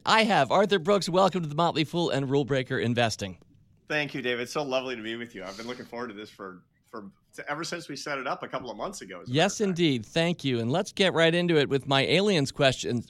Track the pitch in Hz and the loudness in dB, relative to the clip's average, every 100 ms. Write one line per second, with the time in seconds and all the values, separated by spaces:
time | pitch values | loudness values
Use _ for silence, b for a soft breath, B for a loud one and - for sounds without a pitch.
0 | - 220 220 170 131 160 202 196 156 202 | 4 4 6 4 4 4 4 2 4 2
1 | - 180 190 185 151 147 170 139 147 175 | 2 4 4 2 -2 0 0 0 -2 -2
2 | 165 135 135 143 143 135 127 127 113 120 | 0 0 0 0 2 -2 -2 -2 0 2
3 | 113 - 98 87 - _ _ _ - 151 | 0 -2 -8 -10 -20 _ _ _ -6 -4
4 | 143 143 123 120 123 156 139 131 127 117 | -4 -4 -4 -4 -4 -4 -2 -2 -2 -6
5 | 110 117 117 98 92 98 117 123 107 120 | -8 -8 -10 -12 -12 -10 -10 -12 -12 -10
6 | 120 101 107 - 98 90 _ _ _ 113 | -10 -12 -16 -14 -14 -16 _ _ _ -16
7 | 98 - _ - 143 151 165 175 160 139 | -16 -20 _ -14 -8 -8 -8 -10 -10 -10
8 | 151 139 131 147 131 131 123 107 165 190 | -8 -6 -4 -6 -6 -8 -8 -8 -8 -10
9 | 95 90 87 139 196 - 202 170 165 123 | -14 -14 -2 0 2 0 -2 2 0 0
10 | 107 165 170 170 139 117 117 165 196 - | -2 0 0 0 -2 -2 0 -2 -2 0
11 | 190 151 165 175 175 156 127 135 139 135 | 2 4 4 4 4 4 4 0 2 2
12 | 123 160 208 175 135 - 135 - 85 120 | 4 2 4 2 0 2 2 2 -2 -4